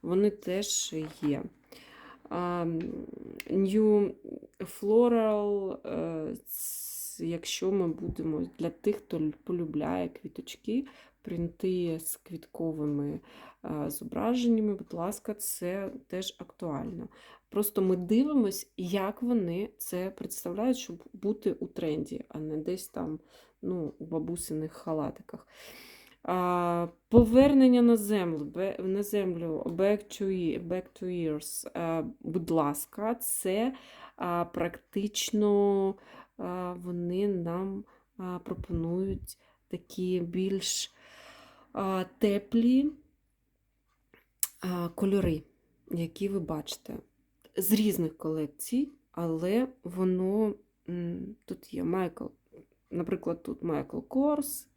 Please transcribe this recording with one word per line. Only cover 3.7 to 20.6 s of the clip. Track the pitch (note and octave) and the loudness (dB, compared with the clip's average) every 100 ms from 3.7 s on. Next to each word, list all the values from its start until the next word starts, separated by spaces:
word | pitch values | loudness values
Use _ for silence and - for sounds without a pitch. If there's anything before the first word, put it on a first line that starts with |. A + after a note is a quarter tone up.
| G#3 G#3+ G#3 G3+ - - - - _ | 6 6 6 4 -2 -14 -14 -16 _
Floral, | F#3 - G3+ A3 A#3+ A#3 A3 G#3+ G#3 G3+ F#3+ - - | -12 -6 4 6 8 6 4 2 2 0 -2 -6 -6
е, | E3 E3 D#3+ D#3 - - | -4 -2 -4 -6 -8 -10
ц-, | - - - - - - - E3 | -10 -8 -8 -10 -10 -10 -6 -4
якщо | E3+ - - F#3 | -4 -4 -2 0
ми | G3 F3 | 2 2
будемо, | D#3+ E3+ - D#3+ D#3 F3 - | 0 -4 -2 -2 -2 -4 -4
для | E3+ | -6
тих, | - G#3+ G#3 | 0 0 0
хто | - E3 | -4 -2
лю-, | D#3 D3+ | -2 -4
полюбляє | - F3+ D#3+ D3+ D#3+ F3 E3+ | -4 -4 -2 -2 -2 -2 -4
квіточки, | - - - - - - A#3 C#4 - - _ | -8 -14 -14 -14 -10 -2 -2 -4 -14 -20 _
принти | - E3+ E3+ E3+ F#3+ F3+ E3+ E3 | -8 -4 -4 -2 -2 0 -2 -4
з | E3 - | -6 -10
квітковими, | - E3 - - E3 D#3 D3 C#3+ C#3+ D3+ - - - - - | -10 -14 -14 -6 -4 -2 -2 -2 -2 -6 -12 -20 -20 -16 -8
е, | D3+ D3 | -4 -4
зображеннями, | - - - A3 B3 A#3+ A3+ G#3+ G3 | -6 -8 -4 0 2 4 4 2 -2
будь | - | -6
ласка, | E3+ F3 G#3 - | -6 -4 -6 -8
це | G#3 - - F3 F#3+ G3 - _ | -6 -6 -4 -4 -4 -6 -10 _
теж | F3+ F#3 - | -6 -6 -10
актуально. | E3+ - E3+ D3 D#3 E3+ - - - - _ | -18 -8 -6 -4 -6 -8 -12 -16 -20 -20 _
Просто | G3+ G#3 - | -2 0 2
ми | F#3+ F#3 | 2 2
дивимось, | F3+ A3+ D4 C#4+ G#3 G3 - - | 4 4 6 4 2 0 -10 -8
як | F3+ G3 F#3+ G#3 | -2 0 0 -2
вони | A#3+ A#3+ F3 E3+ G#3+ _ | 2 2 2 -2 -4 _
це | - F3+ F#3+ | -6 -4 -4
представляють, | F#3+ F#3+ - F3 F#3 | -6 -10 -8 -6 0